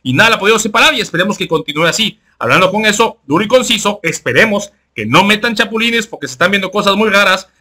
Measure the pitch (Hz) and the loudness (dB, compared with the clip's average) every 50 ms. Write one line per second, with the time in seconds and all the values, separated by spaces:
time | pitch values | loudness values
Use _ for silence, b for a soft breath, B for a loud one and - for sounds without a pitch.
0 | - 131 127 202 214 226 220 185 190 214 226 202 - 214 214 226 277 311 285 233 | -4 -2 2 4 4 4 2 2 2 2 2 2 0 0 2 2 2 2 2 0
1 | 196 - - 165 185 208 202 - 180 - 165 151 - - 143 151 170 160 - - | -4 -4 -2 -2 -2 -2 -2 -4 -4 -2 -2 -2 -2 -4 -2 0 0 0 0 0
2 | 220 - - _ _ _ _ - 113 120 139 170 185 185 190 214 220 214 208 233 | -2 -2 -4 _ _ _ _ -6 0 2 2 4 4 2 0 0 0 0 2 2
3 | 233 208 - _ _ - 151 180 214 208 254 254 233 240 226 - - 202 202 - | 0 0 -2 _ _ -2 0 0 2 4 2 2 4 2 -2 -2 -2 -4 -4 -4
4 | - 165 151 - - 131 120 156 220 220 202 202 - - _ _ _ _ - 110 | -4 -6 -6 -4 -4 0 2 2 2 2 0 -4 -4 -8 _ _ _ _ -10 -8
5 | 107 110 135 175 190 208 214 208 226 233 208 226 226 202 226 220 226 233 233 226 | -6 -6 -4 -4 -2 -2 -2 -2 -2 -4 -2 -2 -4 -4 -2 -4 -2 -2 -2 -2
6 | 220 - 160 - 143 127 - - 170 185 202 196 190 185 196 208 196 196 190 208 | -4 -6 -10 -12 -12 -10 -4 -2 -2 0 0 -2 -4 -2 -2 0 0 0 2 2
7 | 220 208 196 202 202 185 190 185 - _ _ _ | 2 2 2 2 2 2 0 -2 -4 _ _ _